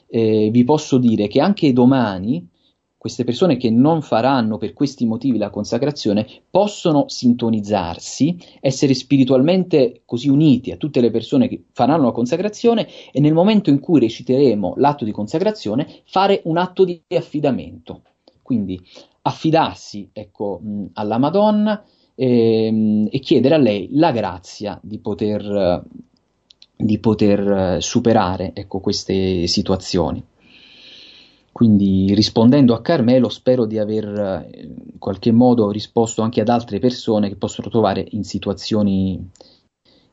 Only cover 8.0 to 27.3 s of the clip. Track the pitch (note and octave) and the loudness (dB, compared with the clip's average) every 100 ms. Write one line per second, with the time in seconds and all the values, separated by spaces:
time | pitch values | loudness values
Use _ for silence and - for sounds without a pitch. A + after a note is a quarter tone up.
8 | - - D3+ F3 - - C#3 - C#3 C3+ | -8 -2 -2 -2 -12 -6 -4 0 0 0
9 | - C#3 B2+ C3 D3 F#3 F3+ D#3 A#2+ - | 0 2 4 4 4 2 2 2 2 -2
10 | - A#2+ C#3 C#3 D#3 A#2+ F#2 F2+ D#3 C3+ | -8 -4 0 4 4 4 0 -8 -4 0
11 | A#2 A2+ A2+ C#3 A2 - _ - A#2+ D#3+ | 0 0 -2 0 0 -2 _ -2 0 2
12 | B2 A#2 A#2+ E3 G#3 - A#3 A3+ - - | 0 0 -2 -2 -4 -2 0 0 -2 -10
13 | - C3+ D3+ D#3+ F#3+ G#3 F3+ C#3 - D#3 | -8 0 2 4 4 2 2 0 2 2
14 | A2+ - - B2+ C#3 G#2 F#2 - C#3 D3 | 2 -2 -2 2 2 2 -2 0 0 0
15 | A2 G#2 G#2 D#3+ G3+ G#3 G#2 A#2 - - | -6 -6 -6 -2 -4 -4 -6 -4 -6 -10
16 | _ F#3+ G3 G3 E3+ E3 F3+ F3+ F#3 E3+ | _ 0 2 0 -2 -4 -2 0 0 0
17 | - E3 - D3+ C#3+ G#2 D2+ - - - | -4 -6 -4 -4 -2 -2 -8 -16 -18 -20
18 | _ _ _ _ - A#2+ F#2 F#2 - - | _ _ _ _ -6 -4 -4 -8 -14 -20
19 | - _ C#3 - D#3+ D#3+ A#2+ F#2 - G#2 | -20 _ -8 -4 0 0 0 -6 -16 -16
20 | F#2+ - G2+ - G#2 F#2 G#2+ G#2 F#2 - | -16 -16 -16 -10 -10 -8 -10 -10 -10 -8
21 | G#2 A2+ C#3+ G3 G#3+ G#3 G#3+ G#3 _ _ | -4 -2 0 2 2 2 0 -4 _ _
22 | _ - B2+ A#2+ A2+ A2 A2 A2 G#2+ G#2+ | _ -4 0 2 4 2 0 0 2 0
23 | G#2+ - - C#3 B2 D#3+ A#2+ G2+ F#2+ C#3+ | 0 -2 0 2 4 4 2 0 -2 0
24 | E3 A#2 G2 E2+ - - G#2 - G2 G#2 | 2 0 -4 -8 -16 -12 -10 -10 -14 -12
25 | A2 G2+ G#2+ G#2 G2+ G2+ F2+ F2 - - | -8 -4 -4 -4 -4 -2 0 0 -6 -20
26 | - _ _ _ _ _ _ - G#2+ G#2+ | -20 _ _ _ _ _ _ -4 -2 0
27 | A2+ G#2+ G#2 | 0 2 2